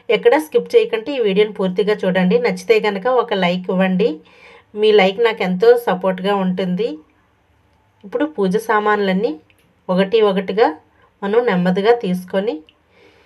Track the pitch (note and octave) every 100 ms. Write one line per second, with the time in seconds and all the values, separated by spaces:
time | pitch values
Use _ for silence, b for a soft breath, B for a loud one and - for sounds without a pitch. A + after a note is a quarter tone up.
0 | B G#3 A#3 C#4 D#4 A#3+ - A#3 A3 A3
1 | A3 C#4 G#3+ F#3+ G#3+ G#3 F#3 F3+ G3+ G#3
2 | F#3+ F#3 F#3 A#3 A#3+ F#3 - A3 G#3+ G3
3 | - B4 - G3 F3+ F3+ F3+ F#3 F#3+ F#3
4 | A#3 D#4 - B B B B G#3+ G#3+ G#3
5 | F#3+ F#3+ A#3 A3 F#3 F#3 A3+ A#3+ A3 F3+
6 | F#3+ F#3 F#3+ G3+ F#3 F3+ F#3 F3+ A#3+ D#4
7 | - _ _ _ _ _ _ _ _ _
8 | G3 A#3+ D4+ - F#3+ G#3 A3 G#3+ G#3 G#3
9 | G3 F#3+ A#3+ D#4 _ _ _ _ - F#3
10 | F#3+ A3+ G#3 F#3+ F#3+ G3 C4+ D#4 _ b
11 | b _ G3 A3 B3 F3+ F3+ F#3 G3+ A#3+
12 | F#3+ F3+ F3+ G3 G#3 D#4 - _ _ b
13 | b b